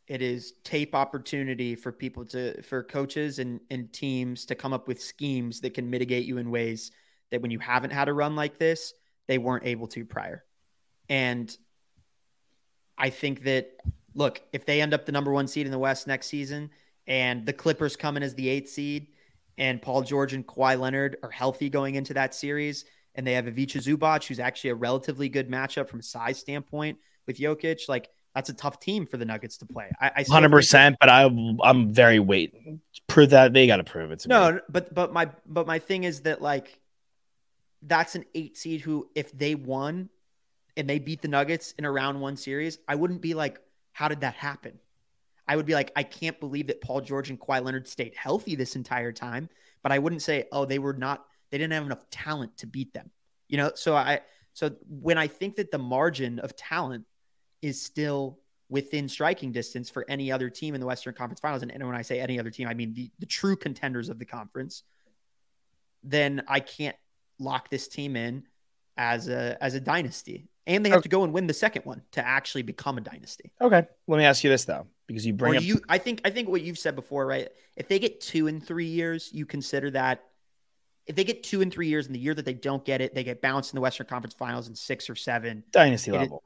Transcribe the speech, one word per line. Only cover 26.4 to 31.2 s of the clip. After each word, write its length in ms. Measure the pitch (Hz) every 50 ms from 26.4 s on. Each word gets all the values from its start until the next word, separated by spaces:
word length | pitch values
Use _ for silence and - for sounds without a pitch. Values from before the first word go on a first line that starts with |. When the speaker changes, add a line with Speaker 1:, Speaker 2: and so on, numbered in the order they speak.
| - - 143 147 139 - 147 147 151 151 151 - _ _ _ _ _
Speaker 1:
with 120 | - 120 131
Jokic, 500 | 139 151 156 151 - 160 160 160 - -
like, 200 | 135 120 - - _ _ _ _ _
that's 140 | 135 135 -
a 40 | 123
tough 240 | - - 143 - -
team 280 | - 190 202 214 156
for 100 | - -
the 80 | 120 117
Nuggets 320 | 113 110 101 - 107 -
to 100 | - 107
play. 240 | - 127 123 101 95 - -
I, 120 | 127 139 -
I 60 | 143
still 120 | 135 127 147
Speaker 2:
Hundred 160 | 160 156 147
percent, 420 | 151 147 131 - 143 135 139 143
Speaker 1:
think 80 | 131 -
Speaker 2:
but 80 | 139 131
I, 160 | 123 131